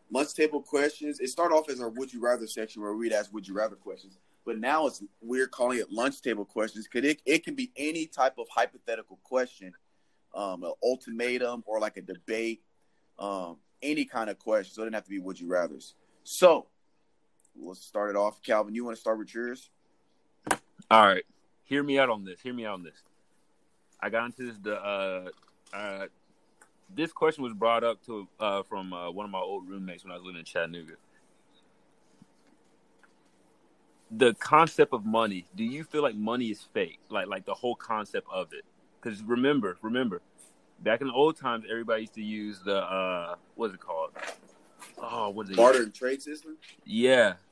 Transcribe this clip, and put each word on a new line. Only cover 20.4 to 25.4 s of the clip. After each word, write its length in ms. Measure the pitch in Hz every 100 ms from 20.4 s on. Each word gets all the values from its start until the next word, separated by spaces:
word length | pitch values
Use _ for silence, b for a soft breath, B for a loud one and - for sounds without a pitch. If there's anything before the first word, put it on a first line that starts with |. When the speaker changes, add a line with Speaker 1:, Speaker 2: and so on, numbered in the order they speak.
| - - _ _ -
Speaker 2:
All 160 | 110 104
right. 180 | 95 - _ _ _
Hear 180 | - 139
me 160 | 143 139
out 140 | 135
on 120 | 110
this. 160 | 98 90
Hear 120 | 127
me 120 | 123 110
out 80 | 98
on 80 |
this. 180 | 85 - _ _ _ _ _ _ _ _ _ -
I 100 | 104
got 160 | 110 120
into 200 | 120 123
this, 120 | 110
the, 160 | 101 104
uh, 540 | 101 101 98 92 92 -